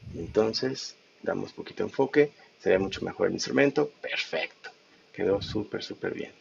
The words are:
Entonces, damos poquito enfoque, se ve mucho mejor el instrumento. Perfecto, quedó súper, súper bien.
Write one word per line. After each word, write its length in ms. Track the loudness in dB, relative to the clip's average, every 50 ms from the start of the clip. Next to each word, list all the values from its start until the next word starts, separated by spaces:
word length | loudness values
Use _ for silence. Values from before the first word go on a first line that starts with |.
| -14 -10 -8
Entonces, 800 | -8 -8 0 2 4 4 4 2 0 -2 -2 -4 -4 -10 -12 -14 _ _ _ _ _
damos 320 | -4 -2 -2 -2 -4 -6 -10
poquito 300 | -12 -12 -12 -4 -4 -4
enfoque, 480 | -4 0 0 0 4 6 4 4 4 2 _ -20 -20 _ _
se 120 | 2 4
ve 80 | 4 4
mucho 260 | 4 0 -2 -4 -6
mejor 220 | -6 -2 0 0
el 60 | 0 2
instrumento. 540 | -2 -4 0 4 4 4 4 4 2 0 0 -2 _
Perfecto, 680 | -10 -6 -6 -6 -6 -4 -4 -4 -4 -6 -8 _ -18 -18 -20 _ _ _ -20 _ _ _ -6
quedó 280 | -2 2 2 2 2
súper, 400 | 0 -4 -4 -4 -4 -4 -6 -8 -8
súper 300 | -8 -12 -6 -4 -6 -4
bien. 180 | -4 -8 -10 -12 _